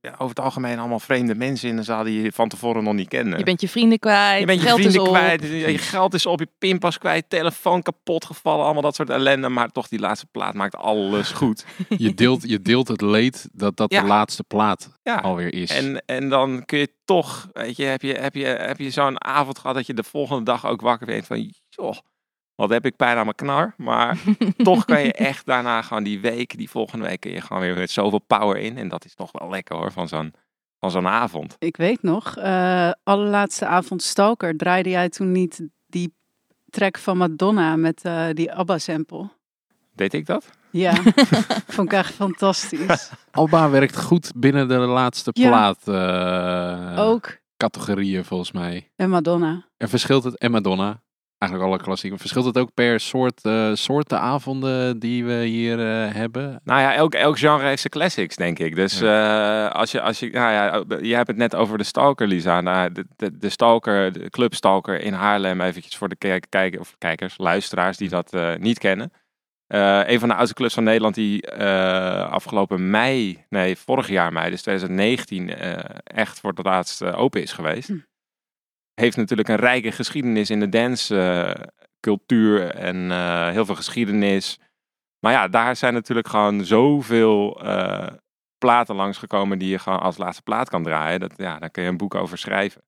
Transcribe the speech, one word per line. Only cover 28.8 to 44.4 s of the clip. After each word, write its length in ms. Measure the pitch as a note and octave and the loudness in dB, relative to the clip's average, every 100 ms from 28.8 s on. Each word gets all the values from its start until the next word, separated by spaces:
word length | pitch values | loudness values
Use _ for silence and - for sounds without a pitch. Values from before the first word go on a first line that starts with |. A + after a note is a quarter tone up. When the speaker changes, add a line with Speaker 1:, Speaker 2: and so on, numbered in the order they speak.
| G2+ | -8
Speaker 1:
dat 160 | F2 | -10
is 100 | - | -14
toch 180 | _ - | _ -14
wel 160 | - - | -12 -10
lekker 260 | F#2+ - E2 | -10 -8 -6
hoor, 160 | G2 | -6
van 160 | F#2 E2+ | -6 -8
zo'n, 240 | D#2 D#2 - _ _ _ _ | -6 -8 -12 _ _ _ _
van 120 | F#2+ | -4
zo'n 160 | F2+ F2+ | 0 2
avond. 500 | G#2+ A#2 E2+ D#2 - | 0 0 -6 -10 -6
Speaker 4:
Ik 180 | E4+ - | -6 -2
weet 260 | E3+ A3+ | -2 0
nog, 340 | F#3 F3 - - | 0 -2 -2 -8
eh, 540 | A#3 F#3 F3+ F3+ F3 F3+ | -2 0 2 2 0 -2
allerlaatste 640 | - G3+ G#3 G3+ G3+ - - | 0 0 2 0 0 -2 0
avond 360 | F3+ F3 F#3 | 0 0 -6
Stalker, 540 | - - G3+ A#3 F3 D#3 | -4 2 2 2 -2 -2
draaide 340 | F3 F3+ F#3+ | 0 0 2
jij 180 | F3+ F3+ | 0 0
toen 240 | - F#3+ | 0 0
niet 300 | F#3 F3+ - E3 _ _ | 2 0 -2 -14 _ _
die 280 | F3+ F3 _ _ _ _ _ _ | -6 -6 _ _ _ _ _ _
track 280 | - G3 F3 | 0 0 0
van 180 | - F#3 | -2 2
Madonna 600 | F3+ D#3 F#3+ G#3+ E3 D#3+ | 2 2 2 4 4 2
met, 280 | D#3+ E3 | 0 0
eh, 220 | F3+ E3+ E3 | -4 -4 -2
die 200 | D#3+ E3 | -2 -4
abba 260 | - F3 F3+ | -2 -2 -2
sample? 500 | - D#3 D#3 E3 G3 _ _ _ _ _ _ | -2 -6 -6 -10 -14 _ _ _ _ _ _
Speaker 1:
Deed 180 | - F#2+ | -4 -2
ik 140 | D3+ D3+ | -2 -2
dat? 240 | F3+ - _ _ | -4 -4 _ _
Speaker 4:
Ja, 240 | F3 F3+ F#3 F#3+ B3 C4+ - | 0 2 6 6 6 4 4
Speaker 2:
<laughs> 400 | A3 - - - | 0 -4 -6 -2
Speaker 4:
vond 160 | F#3 | 0
ik 60 | G3 | 2
echt 160 | F3+ | 0
fantastisch. 960 | - G3+ F3+ G3 F3+ - D#3 F#3 D#3 - - | -2 -4 0 0 0 -4 -6 0 0 -2 -20
Speaker 3:
<laughs> 80 | _ | _
Alba 400 | - D#3 E3 D#3 | 0 4 6 6
werkt 260 | C#3 C#3 - | 4 4 0
goed 320 | - E3+ - | 0 0 0
binnen 320 | - | 2